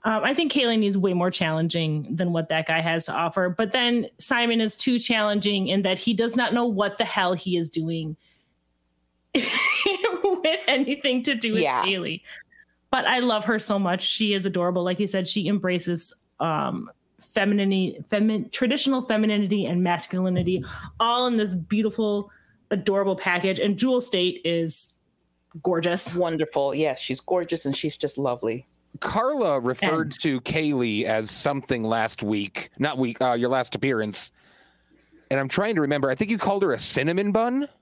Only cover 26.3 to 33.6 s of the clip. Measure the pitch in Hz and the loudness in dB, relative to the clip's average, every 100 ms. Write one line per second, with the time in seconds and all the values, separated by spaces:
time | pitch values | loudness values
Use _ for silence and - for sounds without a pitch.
26.3 | 160 156 - 139 139 156 131 - 127 - | 0 -2 0 0 0 0 -2 -6 -8 -2
27.3 | 185 170 165 143 135 156 - 143 - 135 | -2 0 -4 -2 -2 -4 -4 -4 -2 -2
28.3 | 123 110 117 - _ _ - - 202 254 | -2 -4 -4 -10 _ _ -8 -2 0 0
29.3 | 294 202 143 120 127 196 160 156 143 160 | 0 0 0 0 -2 0 0 -2 -2 -2
30.3 | 131 - 160 151 139 120 104 113 110 110 | -2 -2 -2 0 2 2 0 0 0 0
31.3 | - 147 143 - 127 110 113 110 - 104 | -2 0 -2 -2 -2 0 0 0 -2 -2
32.3 | 107 98 - - - 143 131 127 110 127 | -2 -2 -8 -14 -2 -2 0 -2 2 0
33.3 | 120 120 131 | 2 2 0